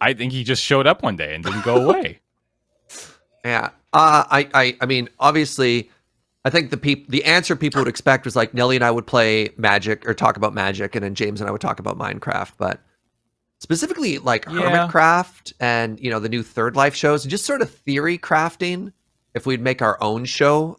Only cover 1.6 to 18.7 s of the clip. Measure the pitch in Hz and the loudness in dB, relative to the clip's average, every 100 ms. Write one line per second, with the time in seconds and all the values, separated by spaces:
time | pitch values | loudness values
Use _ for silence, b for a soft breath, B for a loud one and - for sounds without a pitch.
1.6 | 110 123 135 381 269 - _ _ _ _ | 0 2 2 2 -2 -10 _ _ _ _
2.6 | _ _ _ B B B _ _ 120 117 | _ _ _ B B B _ _ -4 -2
3.6 | - - _ 151 156 151 - 139 143 139 | -2 -8 _ 4 6 6 4 0 2 2
4.6 | 127 123 127 131 120 - 139 151 143 - | 2 0 -2 -2 -4 0 2 2 0 0
5.6 | 127 120 113 b _ _ _ _ 135 170 | 2 2 -2 b _ _ _ _ 0 0
6.6 | 139 127 143 139 - 131 143 170 - 160 | 0 -2 -2 -2 -2 -2 2 2 2 -2
7.6 | 151 139 127 - - 131 123 120 113 123 | -2 0 -2 0 2 2 0 -2 0 0
8.6 | 123 131 120 117 117 127 113 110 104 - | 2 4 2 0 2 2 4 2 0 0
9.6 | 107 101 104 107 - 110 113 101 107 101 | 2 2 0 -4 -4 0 2 2 -2 -2
10.6 | 98 98 101 113 101 98 107 101 101 104 | -2 -2 -6 -6 -6 -4 -4 -4 -6 -6
11.6 | 190 - 101 101 104 101 - 98 98 - | -6 -6 -6 -6 -8 -8 -6 -6 -6 -6
12.6 | 92 - _ _ _ _ _ _ _ _ | -6 -6 _ _ _ _ _ _ _ _
13.6 | - 165 302 330 254 139 127 113 - 170 | -6 -4 -4 -4 -4 -2 -2 -2 -2 -4
14.6 | 180 175 170 165 160 175 180 _ - - | 0 0 2 0 2 2 0 _ -20 -4
15.6 | 123 117 113 107 123 110 110 117 110 - | -2 0 -2 -6 -6 -4 -4 -4 -6 -2
16.6 | 113 139 143 139 147 147 135 202 - 277 | 0 2 2 2 0 0 -2 -6 -4 -2
17.6 | 233 - - 139 156 175 - 156 165 - | -4 -4 -4 -2 -2 -4 0 0 0 -2
18.6 | 180 | -4